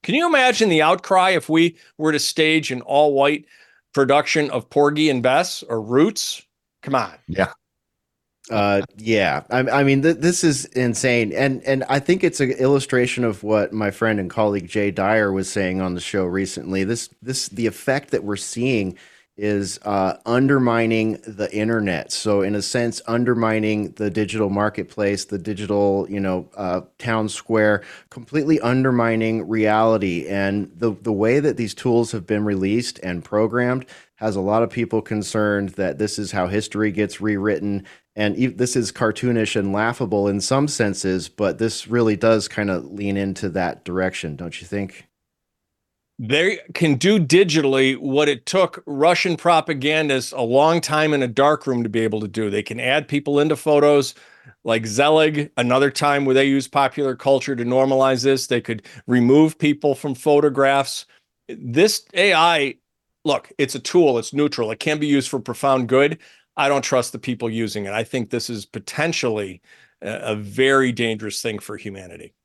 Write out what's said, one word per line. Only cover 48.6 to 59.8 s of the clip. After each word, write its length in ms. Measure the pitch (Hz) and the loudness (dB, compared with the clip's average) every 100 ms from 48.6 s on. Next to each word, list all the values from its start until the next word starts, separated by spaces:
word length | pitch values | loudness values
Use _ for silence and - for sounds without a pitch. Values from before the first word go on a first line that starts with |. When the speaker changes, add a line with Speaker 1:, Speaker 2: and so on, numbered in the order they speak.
| 180 - - | 0 -2 -10
Speaker 1:
Russian 520 | 139 160 175 185 160 | 2 2 4 0 0
propagandists 960 | 170 160 156 147 143 156 156 131 127 | 4 4 2 -4 0 0 0 -2 -2
a 80 | 135 | -6
long 400 | 117 131 156 170 | 2 4 4 2
time 320 | - 156 156 | 0 0 2
in 100 | 143 | 0
a 60 | 123 | 0
dark 360 | 113 143 151 - | 2 4 4 0
room 160 | 123 | -2
to 40 | 113 | 0
be 140 | 110 | 0
able 180 | 110 107 | 0 -2
to 80 | 104 | -4
do. 220 | 107 107 | -4 -2
They 120 | 104 | -4
can 160 | 104 117 | -6 -6
add 300 | 123 147 135 | 0 0 0
people 320 | 143 143 143 | -4 0 0
into 160 | 151 151 | 2 0
photos 600 | 156 147 147 147 135 - - _ - _ - | 2 4 6 4 2 -10 -20 _ -20 _ -2
like 200 | 113 107 | 0 0
Zelig, 640 | 104 147 156 156 147 147 - | 2 4 4 4 0 -4 -2
another 340 | 120 131 139 | 2 4 2
time 360 | 135 147 143 139 | 2 0 2 2
where 100 | 131 | 2
they 80 | |
use 240 | 139 135 127 | 4 0 0
popular 480 | 143 135 - 135 127 | 0 0 0 -4 -2
culture 400 | 139 135 139 127 | 0 0 0 -4
to 80 | |
normalize 580 | 120 127 135 135 135 131 135 | 0 2 2 4 2 2 2
this. 220 | 135 - | 0 0
They 120 | 123 | -2
could 240 | - 110 - - - | -2 -10 -10 -18 0
remove 500 | 123 120 143 156 - | 2 6 6 6 2
people 380 | 151 147 | -2 0